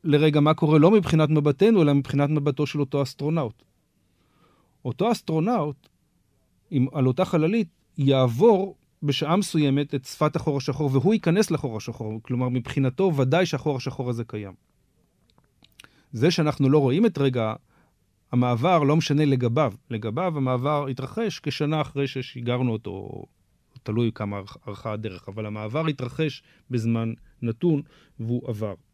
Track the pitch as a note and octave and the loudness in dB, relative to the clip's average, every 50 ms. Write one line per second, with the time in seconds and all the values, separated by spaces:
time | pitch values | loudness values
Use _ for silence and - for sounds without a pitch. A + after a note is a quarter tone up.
0 | - E3 C#3+ D3 D3+ D#3 D3 D3+ D3 D3+ D#3 - - D3+ D3+ D#3 D3 F3 G#3+ G#3+ | 2 2 2 4 4 4 4 4 4 4 4 2 2 4 6 6 6 8 6 6
1 | F3 D3 E3+ D#3+ D#3 D#3 D#3 D3+ D3 D3 C#3 - F#3+ A3 A3+ G3+ E3 D3 C#3+ C#3+ | 4 4 2 2 2 4 2 2 2 2 2 4 4 4 6 6 4 4 4 2
2 | C3+ - - C#3 C#3+ C#3+ D#3 D3+ C#3+ D3 C3+ - D3+ C#3 - D3+ C#3+ C3+ - C#3+ | 2 0 0 0 0 2 0 0 0 -2 -2 -2 -4 -4 -2 -4 -4 -2 -2 -2
3 | C#3 C3 - _ C#3+ D3 E3 E3 C#3 A2+ - _ _ _ _ _ _ _ _ _ | -2 -4 -6 _ -4 -2 -2 -2 -4 -4 -8 _ _ _ _ _ _ _ _ _
4 | _ _ _ _ _ _ _ _ _ _ _ _ _ _ _ _ _ B2+ A2+ - | _ _ _ _ _ _ _ _ _ _ _ _ _ _ _ _ _ -10 -4 -2
5 | F3+ A3+ A#3 - - - D#3+ D#3+ D#3+ G#3+ B3 A3 D3 D3+ C#3 _ _ _ _ _ | 0 0 0 -2 -4 -4 -2 0 0 0 0 -2 -2 -4 -6 _ _ _ _ _
6 | _ _ _ _ _ _ _ _ _ _ _ _ _ _ - C3+ B2 C3+ - D#3 | _ _ _ _ _ _ _ _ _ _ _ _ _ _ 0 0 0 0 2 2
7 | C3 B2+ B2+ - F#3 - - E3 D3+ E3 G#3 A#3 G#3 - _ _ _ _ _ - | 2 2 2 2 0 0 2 2 2 2 2 0 -2 -2 _ _ _ _ _ 0
8 | C#3 C3+ C3+ C3 C3 B2 A2+ A#2 G3 A#3+ G#3+ F3+ F#3+ G3 - _ _ _ _ _ | 2 4 4 4 4 2 4 6 6 6 6 6 2 -4 -8 _ _ _ _ _
9 | - C#3+ C3+ - D#3+ C#3+ E3 G3 G3+ - - E3 D3+ C#3 C3+ C#3+ D3 C#3+ - C#3 | -4 -2 -2 -2 0 0 2 2 0 0 0 2 2 2 2 0 0 -2 -4 -8
10 | - - - - D3+ D3+ D3+ E3 - E3 C#3+ C#3 B2+ - B2+ C3+ D#3 C#3 C3 C3+ | -8 -8 -4 -2 -2 0 0 0 -2 -2 -2 -2 -2 -4 -4 -2 -2 0 0 2
11 | B2+ F#3 A3 A3 - E3+ E3 G3 A3 - E3+ C#3+ - C3 A2+ G#2+ - - A2+ - | 2 2 2 2 2 0 2 2 2 0 0 -4 -4 -6 -8 -6 -10 -10 -10 -8
12 | A#2 G#2+ G#2+ A2+ - - B2+ B2 B2+ B2 B2 B2+ A2+ - - D3 C3+ C3 B2+ - | -8 -8 -8 -10 -6 -6 -4 -2 -2 -2 -2 -4 -4 -4 -2 0 0 0 0 0
13 | F#3+ F#3+ E3 C#3+ C3+ C3 C#3 E3+ F#3+ E3 - C3+ - D#3 C#3+ B2+ - - B2 - | 0 0 2 2 2 2 4 2 2 0 -2 -4 -2 -4 -4 -2 -6 -8 -8 -6
14 | C3 B2 B2 A2+ A#2 A#2 - G#2+ G#2 G2 F2+ _ _ _ _ _ _ _ _ _ | -6 -6 -4 -6 -8 -8 -8 -10 -10 -12 -14 _ _ _ _ _ _ _ _ _
15 | _ _ _ _ _ _ _ _ _ _ _ _ _ _ _ _ - _ _ _ | _ _ _ _ _ _ _ _ _ _ _ _ _ _ _ _ -20 _ _ _
16 | _ _ - A2+ A#2 E3+ E3+ - D#3+ D3+ C#3 - C#3 C3 C#3 D#3 C#3 B2+ B2+ E3 | _ _ -4 0 2 2 2 2 0 0 0 2 2 4 4 4 4 2 2 2
17 | A#3 A3+ - C#3+ C#3 C#3 C3 B2 A2 A2 A2 - _ _ _ _ _ _ _ _ | 2 2 2 2 0 0 0 0 -4 -4 -6 -8 _ _ _ _ _ _ _ _
18 | _ _ _ _ _ _ - B2 B2 B2 B2 A2+ B2 F3+ F#3 E3 C#3+ C#3 D3+ E3 | _ _ _ _ _ _ 0 0 2 2 0 0 2 2 4 4 4 4 2 2
19 | D#3+ - D3 C#3+ D#3 C#3+ C#3 C3 B2 A#2 A2+ D3+ D#3 A#2+ F#2+ - _ _ A#2+ A2 | 2 2 0 2 2 2 2 2 0 0 0 2 0 0 -2 -6 _ _ -8 -6
20 | G#2+ A2+ G#2 C3+ F#3 F#3 E3 D3 C3+ B2+ B2+ B2 B2 C#3+ D3+ D3 C#3+ C3+ C3+ - | -6 -4 -4 -2 -4 -4 -2 -2 -2 -2 -2 -2 0 -2 -2 -2 -2 -4 -8 -8
21 | C3+ - - G#3+ A#3 G#3+ E3 - _ D3+ C3+ - D#3 D3 D#3 D#3 D3+ D3 - C#3 | -10 -10 -6 -6 -6 -6 -6 -6 _ -8 -6 -4 -4 -2 -2 -4 -4 -4 -4 -4
22 | C#3 C3+ - C3 B2+ - - B2+ A#2+ A#2+ B2 B2 B2+ B2 A2+ A2 _ G2 F#2 F#2+ | -4 -4 -6 -10 -10 -10 -12 -8 -4 -4 -2 0 0 -2 -2 -2 _ -10 -12 -10
23 | G2 - - - - _ _ _ _ _ _ _ _ _ _ - _ - G#2 A2+ | -12 -12 -14 -14 -16 _ _ _ _ _ _ _ _ _ _ -16 _ -6 -2 0
24 | A#2+ A2+ A2+ - G#2+ G2+ G2+ G2+ F#2+ G2 - - _ - G#2 G#2 - A2+ G#2+ G#2 | 0 -2 -2 -4 -8 -8 -8 -10 -12 -14 -18 -18 _ -14 -14 -10 -8 -8 -8 -8
25 | A2 A2 F#2 F2 _ - G2 A2 G#2+ G#2+ G#2 G#2+ G#2+ A2 A#2 D3+ D#3+ D#3 D3 - | -8 -10 -12 -12 _ -14 -12 -10 -10 -8 -8 -8 -10 -6 -6 -4 -2 -2 -4 -4
26 | B2+ A#2+ - - D#3+ D3+ - - _ _ _ _ _ _ B2+ A#2+ A2 A#2 A#2 A2+ | -8 -10 -4 -4 -4 -4 -4 -10 _ _ _ _ _ _ -4 -2 0 0 0 0
27 | A2+ A2+ A2+ - - _ _ _ - A#2 A2 _ - F3 D#3+ C#3+ D3 - _ _ | -2 -4 -8 -10 -16 _ _ _ -6 -6 -6 _ 0 0 0 0 -2 -8 _ _
28 | _ _ _ _ A#2 A2+ A#2+ B2 - B2+ A#2 G#2 A2 G#2 F#2+ - _ _ | _ _ _ _ -6 -4 -4 -4 -4 -6 -6 -6 -6 -8 -8 -10 _ _